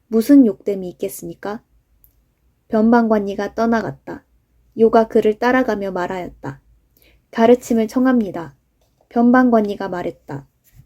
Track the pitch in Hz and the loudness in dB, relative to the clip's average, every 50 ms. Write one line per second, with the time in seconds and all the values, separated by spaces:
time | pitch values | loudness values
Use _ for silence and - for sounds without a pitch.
0 | _ - 220 226 220 - 285 285 262 220 196 - - - 202 190 185 180 170 - | _ -4 -2 -2 2 4 6 6 6 4 2 -4 -6 -6 -6 -6 -8 -12 -12 -10
1 | - 196 - - - 170 170 - - 196 208 240 _ _ _ _ _ _ _ _ | -10 -10 -10 -12 -14 -16 -16 -14 -12 -12 -12 -12 _ _ _ _ _ _ _ _
2 | _ _ _ _ _ _ _ _ _ _ _ _ _ - - 220 220 226 233 240 | _ _ _ _ _ _ _ _ _ _ _ _ _ -4 -2 0 2 4 4 2
3 | 233 220 220 214 202 196 196 202 202 196 - - 226 233 233 226 202 - 139 - | 2 2 0 0 -2 -4 -8 -8 -8 -8 -6 -4 -2 -2 -2 -2 -4 -6 -10 -12
4 | _ - 170 - _ _ _ _ _ _ _ _ _ _ - - 226 220 220 233 | _ -16 -16 -16 _ _ _ _ _ _ _ _ _ _ -2 0 2 4 4 2
5 | 220 220 - 233 208 214 214 214 - 247 254 254 254 247 214 208 196 196 185 185 | 2 2 0 0 0 0 -2 -2 -2 0 0 0 0 -2 -4 -6 -6 -6 -6 -6
6 | 175 180 190 185 175 - - - - 139 139 - _ _ _ _ _ _ _ _ | -6 -6 -8 -8 -10 -12 -14 -16 -16 -16 -16 -16 _ _ _ _ _ _ _ _
7 | _ _ _ _ _ _ - - 226 226 247 240 - - 240 226 220 220 - 254 | _ _ _ _ _ _ -4 2 4 4 4 4 2 -2 -2 -2 -2 -2 -2 0
8 | 254 262 247 240 214 185 160 175 165 147 - _ _ _ _ _ _ _ _ _ | 0 2 2 0 0 -2 -6 -10 -12 -14 -16 _ _ _ _ _ _ _ _ _
9 | _ _ - 240 233 240 240 254 254 247 233 226 208 202 202 - 196 190 180 175 | _ _ -2 2 4 4 6 4 4 4 2 2 0 -2 -6 -8 -10 -8 -8 -8
10 | 175 175 170 _ _ - 143 143 139 _ _ _ _ _ _ - - | -8 -8 -10 _ _ -14 -14 -14 -14 _ _ _ _ _ _ -20 -20